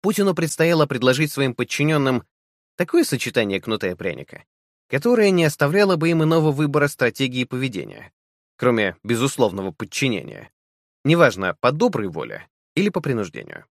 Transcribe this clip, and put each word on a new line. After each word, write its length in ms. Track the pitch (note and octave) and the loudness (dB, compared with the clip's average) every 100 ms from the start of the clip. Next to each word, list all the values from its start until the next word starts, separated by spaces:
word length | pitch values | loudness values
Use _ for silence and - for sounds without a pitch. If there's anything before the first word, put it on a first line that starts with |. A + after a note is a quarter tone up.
Путину 320 | G3 A3 G3 | -2 0 0
предстояло 520 | F3 E3 - E3 E3+ D3 | 0 -4 0 2 4 2
предложить 460 | C3 B2+ B2+ D3+ | 2 2 2 0
своим 220 | C#3 C3+ | 0 -2
подчиненным 680 | A#2 B2 - D3 D#3 C3+ B2 - _ _ _ _ _ | -2 -6 0 0 2 2 0 -4 _ _ _ _ _
такое 280 | F3 E4+ | 0 2
сочетание 560 | D4+ B2+ - B2 G#2 G2 | 2 -2 -2 0 0 -2
кнута 300 | - A2 F#2+ | -4 -4 -4
и 60 | F2+ | -4
пряника, 500 | F2+ C2+ C#2+ - _ _ _ _ _ | -6 -8 -14 -20 _ _ _ _ _
которое 420 | C#3 A#3 B3 G#3 | -2 2 4 4
не 120 | F#3 | 4
оставляло 520 | D#3+ - C#3+ F#3+ G3+ E3+ | 2 2 0 2 2 2
бы 140 | E3 | 2
им 140 | E3 | 2
иного 280 | D#3 E3 D#3 | 2 4 2
выбора 360 | C#3 D3+ C#3+ C#3+ | 0 0 0 0
стратегии 560 | - B2 - C3+ B2+ | 0 -2 0 -4 -2
поведения, 680 | B2 B2+ C3 G2+ A#1 G1+ - _ _ _ _ _ | -6 -4 -6 -6 -12 -16 -20 _ _ _ _ _
кроме 400 | B2 A#2 G2+ F2 | 0 2 0 -2
безусловного 680 | G2+ A#2 C3+ - A2+ F#2+ F#2+ | -4 -2 -2 0 -2 0 -8
подчинения, 800 | E2 G2+ - C#3 G#2 A#1+ G1+ - _ _ _ _ _ | -8 -10 -4 -2 -4 -8 -18 -20 _ _ _ _ _
неважно, 520 | C#3 E3+ D3 F#2+ F#2+ E2+ | 0 4 4 4 -4 0
по 120 | A#2+ | -2
доброй 360 | D3 A#3+ D3 G2+ | 2 0 0 -6
воле 400 | D#2 A#1 G#1 - _ _ - | -8 -10 -12 -16 _ _ -2
или 140 | G3+ | -2
по 120 | - | -2
принуждению. 640 | D3 A#2+ F#2+ - G1+ G1+ - | -4 -4 -4 -10 -16 -18 -20